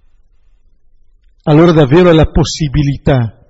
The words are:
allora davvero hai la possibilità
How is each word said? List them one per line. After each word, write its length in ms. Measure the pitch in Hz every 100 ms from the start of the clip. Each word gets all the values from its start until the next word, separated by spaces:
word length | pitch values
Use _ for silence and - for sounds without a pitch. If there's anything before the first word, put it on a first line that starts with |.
| _ _ _ _ _ _ _ _ _ _ _ _ _ _
allora 300 | - 151 175
davvero 360 | 160 139 160 180
hai 60 |
la 160 | 160 147
possibilità 1120 | - 156 - 151 127 139 135 - 135 113 -